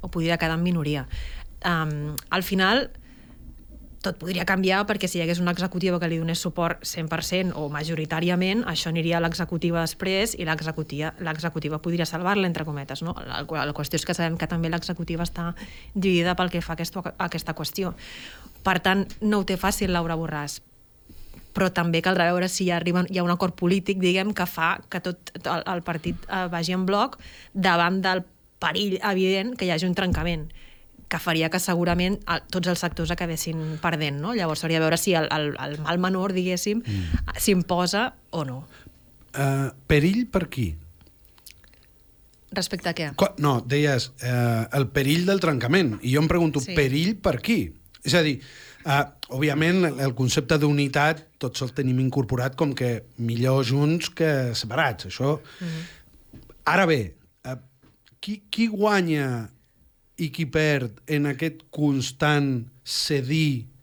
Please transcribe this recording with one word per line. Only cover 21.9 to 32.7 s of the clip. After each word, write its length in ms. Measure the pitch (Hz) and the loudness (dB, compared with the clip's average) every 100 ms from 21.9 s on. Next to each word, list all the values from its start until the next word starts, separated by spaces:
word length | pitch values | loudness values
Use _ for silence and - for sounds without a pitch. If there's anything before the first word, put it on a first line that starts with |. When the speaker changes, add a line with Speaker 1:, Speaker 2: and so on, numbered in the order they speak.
| 165 | 2
Speaker 1:
caldrà 240 | 185 185 170 | 4 4 4
veure 160 | 180 180 | 4 0
si 200 | - 185 | 0 0
hi 20 | |
arriba, 320 | 170 170 175 180 | 2 2 2 2
hi 80 | 185 | 0
ha 60 | 175 | 2
un 60 | |
acord 220 | 175 185 - | 2 0 0
polític, 400 | 175 196 185 190 | 2 2 2 2
diguem, 320 | 180 185 196 | 2 2 0
que 160 | 202 175 | -2 -4
fa 300 | - 165 190 - | 0 0 0 -4
que 120 | 185 | -6
tot 300 | 185 175 - - | -4 -6 -12 -8
el, 220 | - 170 - | -4 -4 -2
el 160 | 180 | -4
partit, 400 | 170 160 175 170 - | -4 -4 -4 -6 -6
eh, 140 | 190 180 | -4 -2
vagi 180 | 170 165 185 | -2 -2 0
en 80 | 185 | 2
bloc 320 | 202 262 - - - - | 2 0 -4 -20 -20 -10
davant 480 | 196 185 170 170 190 | 0 4 4 4 2
del 220 | 185 185 180 _ _ _ | 0 0 -4 _ _ _
perill 380 | 170 160 202 190 | -4 -2 -2 0
evident 540 | 208 190 190 190 214 247 | 0 2 2 2 -2 -4
que 80 | 220 | -2
hi 60 | |
hagi 140 | 170 185 | 0 0
un 80 | 180 | 0
trencament, 480 | 190 160 170 165 151 - - - - - - | 0 0 0 -2 -6 -12 -20 -20 -20 -20 -6
que 100 | - | -4
faria 300 | - 160 160 | 0 2 2
que 100 | 180 | 0
segurament 600 | 180 175 175 175 180 202 - | 0 2 2 2 2 0 -2
el, 140 | 170 - | -4 -2
tots 160 | 185 | -2
els 100 | 180 | 0